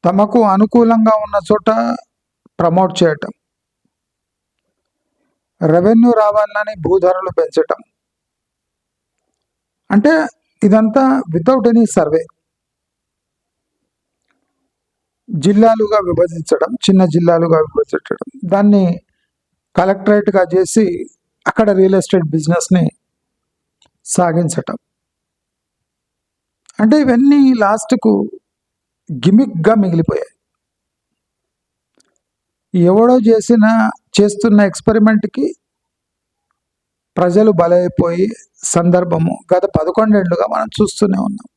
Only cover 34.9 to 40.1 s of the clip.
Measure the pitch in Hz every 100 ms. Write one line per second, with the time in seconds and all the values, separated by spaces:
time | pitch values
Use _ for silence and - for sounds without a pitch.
34.9 | 220 214 214 214 - 285 - _ _ _
35.9 | _ _ _ _ _ _ _ _ _ _
36.9 | _ _ - 180 180 214 170 170 180 180
37.9 | - 175 170 202 226 _ _ - 175 170
38.9 | 180 180 165 165 - - 180 196 - 156
39.9 | 180 220